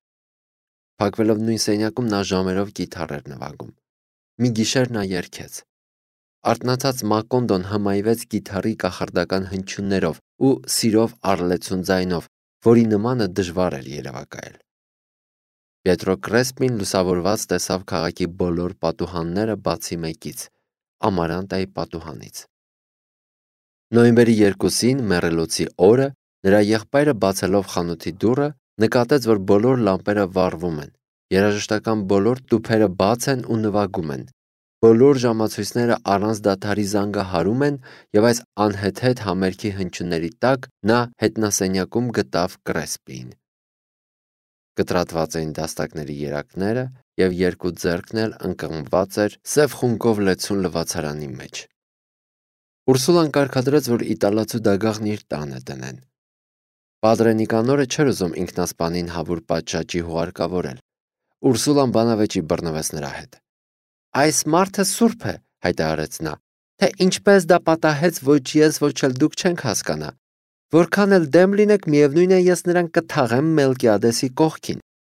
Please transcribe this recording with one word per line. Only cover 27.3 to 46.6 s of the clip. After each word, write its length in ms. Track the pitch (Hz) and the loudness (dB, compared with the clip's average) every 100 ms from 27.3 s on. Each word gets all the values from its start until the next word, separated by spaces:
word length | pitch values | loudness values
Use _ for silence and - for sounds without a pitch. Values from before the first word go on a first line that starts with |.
| 95 92 101 95 | 0 0 0 0
խանութի 440 | - 85 85 87 | -4 -4 -6 -8
դուռը, 320 | 82 107 131 147 - _ | -2 0 0 -2 -6 _
նկատեց, 520 | - 113 123 120 147 113 | -2 2 2 2 2 2
որ 140 | 104 | 2
բոլոր 400 | 95 104 123 131 | 4 2 4 2
լամպերը 400 | 101 92 104 104 92 | 2 0 0 -2 0
վառվում 500 | 92 92 85 87 76 | 0 0 -2 -6 -6
են, 140 | 71 _ _ _ - | -10 _ _ _ -2
երաժշտական 680 | 95 104 104 - 107 113 107 | 2 2 0 -2 -4 -2 -2
բոլոր 360 | 95 98 101 127 | 0 2 2 -2
տուփերը 460 | - 113 117 110 104 | -2 -2 0 2 2
բաց 380 | 90 98 117 - | 2 0 0 -2
են 160 | 131 | -4
ու 140 | 135 113 | -2 -2
նվագում 540 | 107 101 98 92 78 | 0 0 -2 -4 -6
են, 100 | 67 - _ _ _ _ _ | -8 -12 _ _ _ _ _
բոլոր 360 | 113 113 139 135 | 6 8 6 6
ժամացույցները 800 | 120 113 110 - 101 123 120 113 | 2 0 -2 -4 -4 -2 0 0
առանց 380 | 95 98 107 107 | 0 0 0 0
դադարի 440 | 101 95 104 101 98 | 0 0 -2 -2 -2
զանգահարում 760 | 104 101 101 92 87 92 127 | -2 -2 -4 -2 0 0 0
են, 140 | 143 139 - - _ | 0 -2 -10 -20 _
և 160 | 104 120 | 2 4
այս 160 | 117 - - | 2 -4 -2
անհեթեթ 680 | 104 98 98 - 127 123 | 0 0 -4 -2 -2 -2
համերգի 500 | 104 90 92 92 107 | -2 -2 -2 -2 -6
հնչյունների 600 | 98 90 - 90 82 82 | -6 -8 -6 -4 -4 -4
տակ 320 | - 123 135 - _ | -2 0 0 -4 _
նա 200 | 101 120 120 | 0 2 0
հետնասենյակում 920 | - 110 110 107 - 95 95 90 117 123 | -2 -2 0 -2 0 -2 -2 -2 -2 -2
գտավ 460 | 104 95 - - - | -2 -2 -2 -4 -6
Կրեսպիին։ 720 | - 82 - - - 65 64 - _ _ _ _ _ _ _ _ _ _ _ _ _ - | -8 -6 -6 -10 -14 -18 -18 -20 _ _ _ _ _ _ _ _ _ _ _ _ _ -6
Կտրատված 600 | - 90 85 82 78 82 | -2 -2 -2 -4 -4 -4
էին 140 | 78 | -6
դաստակների 640 | 76 80 - 80 80 71 71 | -6 -8 -6 -8 -8 -10 -8
երակները, 720 | 71 73 - 87 | -8 -8 -10 -6